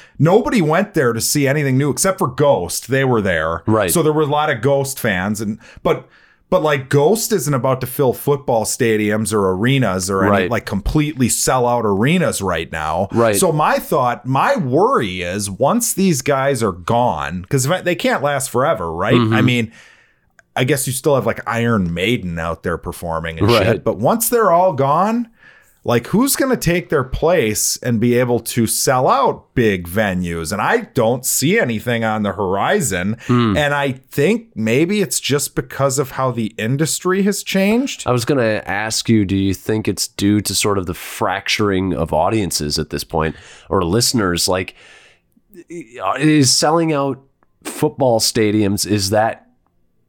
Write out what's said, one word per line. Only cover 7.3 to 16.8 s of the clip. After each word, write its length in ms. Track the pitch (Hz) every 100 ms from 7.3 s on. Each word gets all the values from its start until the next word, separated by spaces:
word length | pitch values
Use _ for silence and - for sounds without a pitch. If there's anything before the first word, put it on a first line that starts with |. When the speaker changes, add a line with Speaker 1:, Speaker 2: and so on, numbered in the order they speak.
Speaker 1:
isn't 220 | 196 131
about 260 | 135 131 127
to 40 | 123
fill 260 | - 131
football 540 | - - 143 135 117 104
stadiums 680 | - 117 107 104 107 110
or 200 | 110 95
arenas 580 | 92 120 135 110 92 92
or 140 | 98
any, 80 | 101
Speaker 2:
Right. 180 | 98 90
Speaker 1:
like, 160 | 110 -
completely 640 | 98 - 156 151 131 123
sell 380 | - - 131 123
out 180 | 120 110
arenas 560 | 98 127 180 135 -
right 300 | 98 82 80
now. 360 | 80 78 82 101
Speaker 2:
Right. 240 | 110 113 101
Speaker 1:
So 160 | 185
my 260 | 156 170 277
thought, 480 | - 156 123 120 127
my 300 | 135 208 277
worry 640 | 135 139 226 254 107 92
is 260 | 87 98 101
once 460 | 92 135 226 -
these 300 | - 196 139
guys 400 | 151 135 139 131
are 80 | 110
gone, 760 | 87